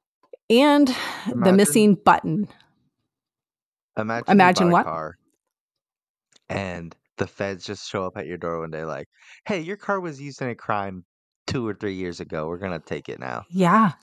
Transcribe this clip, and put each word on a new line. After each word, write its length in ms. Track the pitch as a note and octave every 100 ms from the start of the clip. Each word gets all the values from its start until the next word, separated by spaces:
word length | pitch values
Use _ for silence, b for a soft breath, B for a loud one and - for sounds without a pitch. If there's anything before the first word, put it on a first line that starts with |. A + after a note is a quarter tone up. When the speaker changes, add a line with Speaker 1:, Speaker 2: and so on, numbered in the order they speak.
| _ _ _ - -
Speaker 1:
And 380 | A#3 D4 C#4+ C#4
the 460 | B3 - - -
Speaker 2:
Imagine 220 | B2 F#3 F#3+
Speaker 1:
missing 400 | G#3 A3+ G#3+ F#3+
button. 440 | - E3+ F3 D#3+ G#3 b b _ _ _ _ _ _ _ _ _ _ _ _ -
Speaker 2:
Imagine 300 | A2 A2+ A#2+
you 40 |
Speaker 1:
Imagine 380 | G3 F3+ F3+ F3
Speaker 2:
bought 0 |
a 40 |
Speaker 1:
what? 120 | E3+ C3+
Speaker 2:
car 320 | D#3+ D#3 - _ _ _ _ _ _ _ _ _ _ _ _ -
and 460 | G2 G2 F2 E2+ - _ -
the 100 | G2
feds 360 | - G2 F#2
just 240 | - G2 -
show 180 | G#2 F#2
up 120 | G#2
at 80 | D2+
your 120 | F2
door 220 | E2+ E2+
one 100 | E2
day 140 | D#2 D#2+
like, 220 | C#2+ - b b b -
"Hey, 140 | G3
your 180 | D#3+ G#3
car 220 | - G3
was 200 | F3 C#3
used 220 | C#3+ C3+
in 80 | C3
a 60 | A2+
crime 500 | - G#2 G2 F#2 - _ _ _ -
two 220 | C#3 A2+
or 80 | G2
three 180 | G#2
years 260 | F#2+ F#2 E2+
ago. 280 | E2+ E2 D#2
We're 100 | F2
gonna 220 | G2 E2+
take 280 | - D#2 -
it 120 | -
now." 240 | B1+ A#1+ -
Speaker 1:
Yeah. 400 | F3+ F3 G#3 G#3+ -